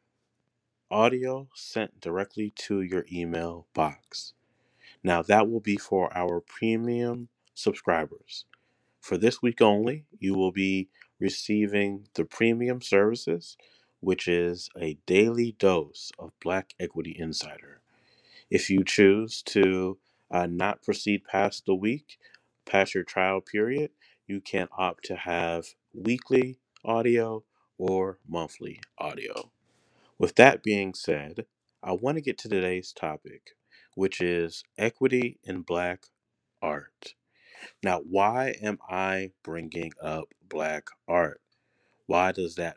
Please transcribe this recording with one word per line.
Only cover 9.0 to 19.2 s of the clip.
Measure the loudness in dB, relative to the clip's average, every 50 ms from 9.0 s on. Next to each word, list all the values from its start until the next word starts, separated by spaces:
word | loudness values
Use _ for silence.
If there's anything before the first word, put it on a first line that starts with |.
For | -6 -4 -2
this | 2 2 2 2 2
week | 0 -2 4 6
only, | 8 8 8 6 2 0 -2 -4 -10 _ -14 -6
you | -2 -2 2
will | 2 2 2
be | 2 0 0 0 0 -2 -4 -6 _ _ -20 _ _ _
receiving | -4 -2 -2 -4 -2 0 0 2 2 2 2 0 0 0 -2 -6 -12 _
the | _ -4 -4
premium | -4 0 2 2 2 2 2 0 -2 -2 -4
services, | -2 4 4 6 6 6 2 0 -2 -4 -4 -4 -6 -12 -20 -20 _ _ _ _ _ _ _ _
which | -2 -2 0 0 0 2
is | 2 2 2 0 -2 -4 -10 -14 -10 -6
a | -6 -6 -6 -8 _
daily | 4 6 6 6 6 4 2 0 -2 0 2
dose | 4 4 4 4 0 -2 -10 -16 -16 -16 -14 -14
of | -16 -16 -16 _
Black | -4 -2 -2 -2 -4 -8 -8 -8
Equity | -8 -6 -6 -8 -8 -8 -8 -8
Insider. | -8 -6 -6 -8 -8 -10 -12 -16 -20 -20 -20 -20 _ _ _ _ _ _ _ _ _ _ -20 -20 _ _
If | 0 0 2 2
you | 2 2 2
choose | 2 4 8 8 8 8 6